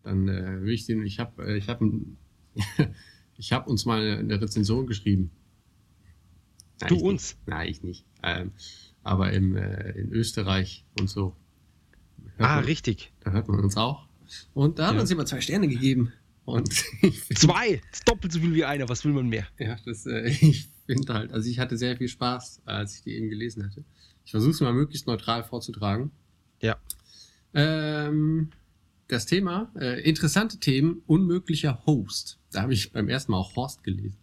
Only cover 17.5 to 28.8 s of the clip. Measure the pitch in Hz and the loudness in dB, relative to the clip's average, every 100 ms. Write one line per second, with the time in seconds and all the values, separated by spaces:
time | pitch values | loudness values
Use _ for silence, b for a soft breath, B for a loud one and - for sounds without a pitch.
17.5 | 180 240 156 - - - 226 180 165 170 | 6 2 -2 -4 0 0 2 -2 0 2
18.5 | 160 139 143 123 120 147 143 123 110 101 | 2 2 -2 -2 0 0 2 0 -2 -6
19.5 | - 107 113 123 113 127 113 117 143 156 | -6 -6 -6 -10 -10 -6 -4 -2 6 6
20.5 | - - - - 131 135 110 - 117 117 | 6 -4 -16 -4 -4 -2 -4 -4 -6 -4
21.5 | 120 127 120 123 123 123 - 123 123 - | -4 -4 -2 -4 -4 -6 -4 -4 -4 -10
22.5 | - - 104 104 - - 107 110 107 117 | -16 -8 -6 -6 -10 -10 -8 -6 -6 -8
23.5 | 110 101 101 - b b b - 107 127 | -8 -10 -12 -20 b b b -4 2 2
24.5 | 156 127 120 147 147 - 113 - 117 117 | 4 2 2 0 -2 -4 -4 -2 -2 -4
25.5 | 120 120 107 104 104 147 - _ _ _ | -10 -10 -4 -2 -2 -4 -10 _ _ _
26.5 | _ 110 - - b b b b b b | _ -2 -2 -8 b b b b b b
27.5 | 151 151 156 151 151 147 151 151 160 156 | 2 2 2 -2 -2 0 0 2 0 -2
28.5 | - _ _ | -8 _ _